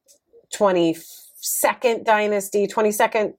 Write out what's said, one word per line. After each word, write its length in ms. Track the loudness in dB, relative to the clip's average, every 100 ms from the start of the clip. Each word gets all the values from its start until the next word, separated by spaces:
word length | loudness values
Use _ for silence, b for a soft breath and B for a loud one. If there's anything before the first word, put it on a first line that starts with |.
| _ _ _ _ _
twenty-second 1500 | -2 2 2 0 -2 -10 -20 -20 -14 -8 -2 -2 0 0 0
dynasty, 640 | 2 2 2 -2 -2 -2 -2
twenty-second, 680 | 0 0 2 0 0 -2